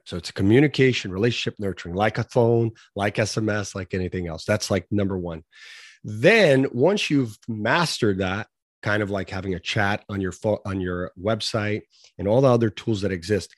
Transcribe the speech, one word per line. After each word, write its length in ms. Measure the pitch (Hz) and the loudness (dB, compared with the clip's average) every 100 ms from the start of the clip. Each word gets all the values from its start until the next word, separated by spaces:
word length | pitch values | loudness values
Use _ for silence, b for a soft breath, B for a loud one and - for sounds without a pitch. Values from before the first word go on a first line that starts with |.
So 120 | - 87 | -12 -10
it's 140 | - | -8
a 20 | |
communication, 800 | - 98 120 147 - 131 117 101 | 0 4 6 4 4 2 2 -4
relationship 480 | 90 120 120 - - | -2 -2 -2 -6 -6
nurturing, 340 | 98 90 87 | -8 -8 -6
like 220 | 90 107 120 | 0 0 0
a 80 | |
phone, 480 | 113 131 117 117 113 - b | -2 2 4 4 0 -4 b
like 240 | 101 101 - | -4 -2 0
S 180 | 107 - | -2 -2
M 140 | 107 | -2
S, 240 | 104 98 | -2 -4
like 180 | 95 90 | -8 -6
anything 340 | 95 92 92 85 | -4 -4 -4 -6
else. 200 | 78 - | -6 -2
That's, 240 | 104 - | -2 0
like, 200 | 98 - | -2 0
number 280 | 104 98 95 | -2 -2 -4
one. 260 | 87 80 - B B B B B | -6 -10 -14 B B B B B
Then 640 | 113 107 156 226 170 131 135 | -10 2 4 6 6 4 2
once 380 | 120 160 202 - | 2 2 2 0
you've 260 | 143 117 104 - | 0 0 -6 -8
mastered 720 | 107 107 160 160 - 110 95 | -4 0 2 0 0 0 2
that, 300 | 95 98 - _ _ _ | -2 -4 -8 _ _ _
kind 200 | 110 104 | -2 -2
of 80 | 98 | -2
like 200 | 98 90 | -4 -6
having 240 | 95 95 | -8 -6
a 40 | 87 | -6
chat 460 | - 110 101 107 - | -4 -2 -2 -2 -6
on 120 | 98 | -4
your 100 | 95 | -4
pho-, 300 | - 110 107 | -4 -2 -2
on 160 | 101 95 | -4 -6
your 300 | 90 90 90 - | -4 -4 -6 -6
website 600 | 98 110 - 110 104 104 - b b b | -4 -2 -2 -4 -2 -4 -8 b b b
and 100 | 98 | 2
all 120 | 117 | 4
the 80 | 139 | 6
other 220 | 120 113 | 4 2
tools 300 | - - 104 | -2 -4 -2
that 100 | 98 | -2
exist, 420 | 92 85 101 - | -4 -2 -2 -4